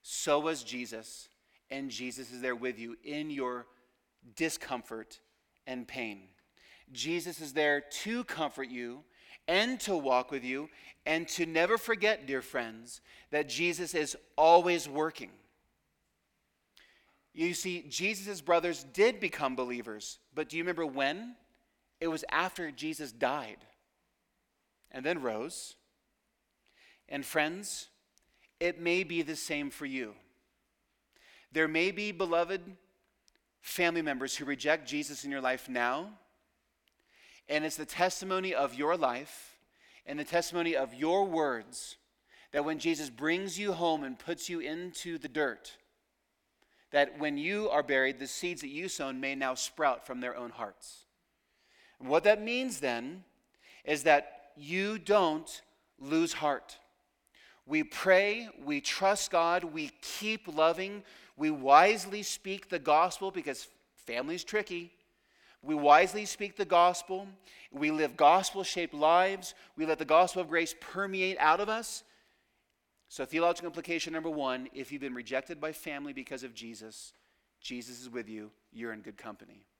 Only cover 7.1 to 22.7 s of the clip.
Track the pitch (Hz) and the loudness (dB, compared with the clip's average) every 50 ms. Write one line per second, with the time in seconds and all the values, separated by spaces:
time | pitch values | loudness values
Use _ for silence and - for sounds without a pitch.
7.1 | 170 175 151 180 147 156 156 143 131 156 151 147 143 143 143 - - - - 208 | -2 -2 -4 -6 -10 -10 -12 -4 0 2 4 4 4 2 -2 -6 -10 -8 -6 -4
8.1 | 226 240 240 - - 175 156 139 - - 135 120 123 120 120 117 123 139 - _ | -4 -4 -4 -6 -4 -4 -4 -4 -4 -6 -8 -8 -6 -8 -8 -8 -10 -14 -18 _
9.1 | _ _ - - - - _ - 175 190 220 247 262 220 - 208 190 160 139 131 | _ _ -20 -20 -20 -10 _ 0 2 2 2 2 -2 -4 -2 -2 -2 0 2 4
10.1 | 127 123 127 - 147 135 120 127 131 139 151 - - - - - - _ _ - | 4 4 2 0 -6 -6 -4 -4 -6 -6 -6 -12 -16 -20 -20 -20 -20 _ _ -2
11.1 | 156 165 170 165 - - 170 165 160 165 170 190 226 226 - 233 220 196 202 214 | 0 0 -2 -4 -2 -2 -2 0 4 2 4 4 2 0 0 -4 -2 2 2 2
12.1 | 220 - 139 131 139 131 120 - - 131 117 113 110 113 117 120 - - _ - | 2 0 -4 -4 -4 -4 -4 -4 -6 -6 -6 -6 -10 -16 -16 -18 -18 -18 _ -20
13.1 | - - - _ 147 151 147 139 117 139 170 175 165 165 180 156 - 165 151 139 | -20 -20 -10 _ 0 0 0 0 -2 0 0 0 0 -2 -6 -2 -2 -2 -2 -2
14.1 | - - - _ _ - 156 160 170 175 170 180 175 165 147 147 139 147 156 160 | -6 -12 -14 _ _ 6 8 10 10 10 8 6 2 2 0 -4 -2 -2 -2 -2
15.1 | - - 123 92 92 - _ _ _ _ _ _ _ _ _ _ _ _ _ _ | -4 -10 -16 -16 -16 -20 _ _ _ _ _ _ _ _ _ _ _ _ _ _
16.1 | _ _ _ _ _ _ _ _ _ _ _ _ _ - - _ _ _ _ _ | _ _ _ _ _ _ _ _ _ _ _ _ _ -20 -20 _ _ _ _ _
17.1 | _ _ _ _ _ 143 165 180 175 - - 185 180 175 156 147 - - 180 202 | _ _ _ _ _ -2 -2 -2 -2 -2 -4 -6 -6 -6 -8 -8 -6 -2 -2 -2
18.1 | 220 190 196 202 202 165 143 175 170 170 160 175 160 - - 135 123 - 208 240 | -2 -4 -8 -10 -10 -8 2 4 4 4 4 0 -4 -4 -10 -8 2 4 4 4
19.1 | 233 196 160 - - - 151 131 131 123 127 123 123 120 110 117 107 107 - - | 4 0 -4 -6 -4 -2 -2 -2 0 -2 -4 -4 -4 -6 -6 -8 -10 -10 -12 -14
20.1 | - - _ _ _ 156 151 123 151 165 170 180 170 165 165 147 131 139 135 139 | -14 -16 _ _ _ -6 -6 -4 -4 -4 -2 -2 -2 -2 -2 -2 0 0 0 0
21.1 | 156 190 233 247 240 _ _ _ _ _ _ _ _ _ _ _ _ _ 165 165 | 0 -4 -10 -12 -16 _ _ _ _ _ _ _ _ _ _ _ _ _ -4 -2
22.1 | 160 147 - - - 151 175 185 - - 175 156 | -2 -4 -4 0 0 0 0 0 -2 -6 -8 -8